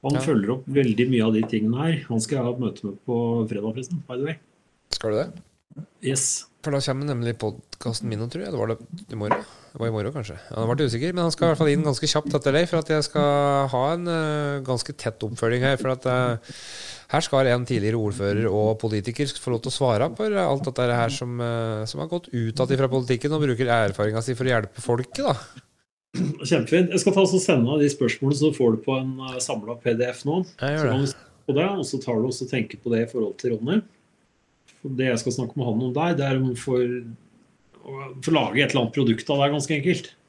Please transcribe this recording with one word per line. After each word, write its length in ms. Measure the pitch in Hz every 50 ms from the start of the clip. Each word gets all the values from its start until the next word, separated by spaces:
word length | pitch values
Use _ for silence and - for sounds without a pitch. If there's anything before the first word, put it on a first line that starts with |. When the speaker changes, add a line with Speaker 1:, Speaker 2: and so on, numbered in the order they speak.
| -
Speaker 1:
Han 100 | 135 143
Speaker 2:
Ja. 60 | 135
Speaker 1:
følger 300 | 131 156 147 113 98 104
opp 140 | 127 135 - -
veldig 400 | 135 143 135 120 107 101 123 127
mye 140 | 127 120 107
av 80 | 110 110
de 80 | 107 110
tingene 340 | - - 110 107 110 120 127
her. 260 | 151 165 165 139 - -
Han 100 | 117 113
skal 180 | 110 - 147 135
jeg 80 | 120
ha 60 | 120
et 80 | 120 123
møte 240 | 127 104 90 - -
med 140 | 101 98 - _ -
på 400 | 123 117 117 117 117 117 110 110
fredag, 240 | 117 101 101 110 110
forresten, 300 | 127 127 - 175 151 -
by 120 | - 127 123
the 80 | 135
way. 120 | 151 160 156 _ _ _ _ _ _ _ _ _ _
Speaker 2:
Skal 200 | - - - 110
du 60 | 107 110
det? 140 | 151 - - - - _ _ _ _ _ - - - - _ _ -
Speaker 1:
Yes. 420 | 131 135 131 - - - - - _ _ _
Speaker 2:
For 100 | - 156
da 60 | 143 139
kommer 260 | 135 143 131 135 143 147
nemlig 260 | 139 120 120 117 113 -
podcasten 640 | - 107 - - - _ - _ - 123 117 - - 117
min 120 | 110 104
nå, 100 | 113 123
tror 140 | 131 165 196
jeg. 80 | 202
Det 80 | 175 123
var 80 | 107 113
det 100 | 113 113 120 - - 175 - -
i 40 | -
morgen. 280 | 110 104 104 - - - - - - - - _
Det 60 | 135
var 80 | 113 117
i 40 |
morgen, 220 | 110 107 101 110 147
kanskje. 240 | 151 113 98 76 - - -
Ja, 40 | - - 113 113
det 80 | 123 139
ble 80 | 156
usikker, 280 | 127 113 117 131 175 175
men 80 | 180 170
han 80 | 170
skal 160 | 156 - - 170
i 20 |
hvert 60 | 156 -
fall 140 | 165 151 143
inn 100 | 175 160
ganske 240 | 151 135 - - 151
kjapt 280 | - 156 147 - -
etter 160 | 151 - 143 135
deg, 140 | 156 175 170
for 80 | - 165
at 100 | 156 -
jeg 160 | 156 151 147
skal 640 | - - 151 143 143 143 143 143 143 143 139 139 135
ha 240 | 123 123 127 143 165
en, 140 | 175 175 175
eh, 520 | 170 165 156 151 151 151 147 143 143 143
ganske 320 | 131 127 127 117 - - 147
tett 240 | - - 117 110 -
oppfølging 420 | - 110 120 - - 113 120 123
her, 160 | 127 135 139 123
for 120 | - 131
at, 160 | 131 127 -
eh, 320 | 131 127 127 127 123 117 113 - - - - - - - - - - - - - _
her 120 | - 147
skal 260 | 165 - - 135 135 131
en 180 | 120 123 123
tidligere 300 | 120 127 113 101 107 110 117
ordfører 460 | 107 104 95 85 98 101 101 107 113 107
og 280 | 92 107 107 107 110 107
politiker 460 | - 113 110 104 98 120 117 - 147
få 260 | 135 - - - 131
lov 100 | 123 113 -
til 80 | 131
å 40 | - -
svare 300 | 139 127 113 104 131 160 220
på 140 | - 214 214 208 196
alt 260 | 185 - 135 135 -
dette 300 | 135 127 - 127 123 120
her 140 | 120 117 117
som, 300 | - - 131 123 120 120
eh, 440 | 120 117 117 117 113 113 110 107 110
som 140 | 110 - 139
har 60 | 151 165
gått 220 | 175 175 175 -
ut 280 | - 120 113 113 113 -
av 80 | 127 127
fra 200 | 139 131 135 131
politikken 440 | 127 135 127 120 131 117 - 147 156
og 80 | 156
bruker 240 | 147 139 123 110 131 120
erfaringen 540 | 117 117 110 101 98 - 104 107 107 113
sin 140 | 113 127 127
for 80 | 113 127
å 80 | 131 123 113
hjelpe 180 | 104 101 - -
folket, 360 | - - 120 117 127 - -
da. 180 | - 277 269 143 107 - - - - - _ _ _ _ _ _ _ _ _ -
Speaker 1:
Kjempefint. 760 | - 180 143 147 - - 135 175 139 113 - 156 175 185 175
Jeg 80 | - 190
skal 140 | - 202 185
ta 80 | 190
og 60 | 196 185 185 185
sende 240 | 180 - 175 131 117
deg 140 | 120 143 151 147 143
de 0 | 139 -
spørsmålene, 400 | 131 113 - - 135 135 147 135
så 160 | 147 156 147
får 160 | - 131 117 110
du 20 | 110 -
på 140 | - 131 131
en, 180 | 131 131 131 131
eh, 200 | 131 131 127 127
samlet 420 | 127 - 135 110 104 110 120 120 _
P 100 | 123 117
D 80 | 113 123
F 180 | 123 127 - -
nå. 220 | 139 156 185 185 180 - -
Speaker 2:
Jeg 180 | - 135 147 156
gjør 60 | 151
Speaker 1:
Så 60 | 127
kan 100 | 113 135
Speaker 2:
det. 60 | 139
Speaker 1:
du 20 | 135
se 100 | - - - - _ _ _ -
på 80 | 139
det, 140 | 139 170 190
og 140 | 202 190 143
så 200 | - - 131 -
tar 100 | - 120 110
du 60 | 113 127
også 160 | 127 - 131
og 60 | 123
tenker 260 | - 127 110 - - -
på 140 | - 123
det 100 | 117 113 117 113
i 20 |
forhold 260 | - 123 110 101 - -
til 200 | - 123 117 104
Ronny. 240 | 113 135 180 220 214 - _ _ _ _ _ _ _ _ _ _ _ _ _ _ _ _ _ _ -
For 60 | 143
det 180 | 131 123 131 131
jeg 120 | 120 113
skal 120 | - 127 117
snakke 220 | - 127 - - 147
med 80 | 127
han 160 | 120 107 110
om 120 | 131 127 123
der, 200 | 143 160 175 170
det 120 | 139 139
er 100 | 135 131
om 200 | 131 131 131 123
for 220 | 120 - - 127 123 123 120 123 123 120 117 113 - _ _ _ _ _ _ _ _ _ _ _ - -
å 320 | - 135 - - - - 135
få 100 | 127 -
lage 280 | 160 151 123 101 98 127 143
et 60 | -
eller 100 | - 135 120
annet 100 | 113 -
produkt 360 | 143 135 117 110 113 - -
av 100 | 143 139
det, 120 | 139 143
ganske 240 | 147 147 131 - 160 147
enkelt 280 | 135 180 180 - - - - _ _